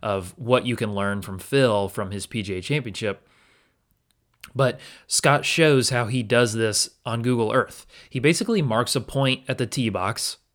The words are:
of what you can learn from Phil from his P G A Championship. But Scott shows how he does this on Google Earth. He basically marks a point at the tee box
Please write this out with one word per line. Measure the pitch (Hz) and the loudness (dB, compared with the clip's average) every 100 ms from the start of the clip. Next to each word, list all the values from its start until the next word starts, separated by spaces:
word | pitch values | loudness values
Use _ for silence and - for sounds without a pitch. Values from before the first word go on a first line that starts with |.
of | 113 98 92 - | -2 -4 -4 -10
what | 117 127 | 0 2
you | 123 117 | 2 -2
can | 110 | -2
learn | 101 101 101 | -2 -2 -4
from | 98 95 | -6 -10
Phil | - 139 131 104 98 | -2 2 4 2 -2
from | - 98 | -4 -6
his | 98 | -8
P | - 113 | -6 -6
G | 98 | -4
A | 95 | -6
Championship. | 90 143 117 95 110 98 _ _ _ _ _ _ _ _ _ _ _ _ - | -4 -4 -4 -6 -6 -6 _ _ _ _ _ _ _ _ _ _ _ _ -14
But | 123 131 - - - _ | 0 0 0 -14 -20 _
Scott | - 151 143 | 2 4 4
shows | - - 156 139 117 | 2 4 6 6 4
how | 123 113 | 0 0
he | 123 | -2
does | 107 120 120 | 2 4 4
this | 110 110 104 - _ | 2 0 0 -2 _
on | - 117 | -6 -2
Google | 120 123 110 | 0 0 2
Earth. | 131 113 - - - - | 2 0 -6 -20 -20 -10
He | - | 0
basically | 131 165 226 220 | 2 2 0 0
marks | 139 110 120 | 2 0 0
a | 131 | -2
point | 110 135 135 131 - | -2 0 0 0 -4
at | 127 | -4
the | 123 | -4
tee | - 117 | -2 -2
box | 95 92 117 - - _ | 0 -2 -4 -6 -8 _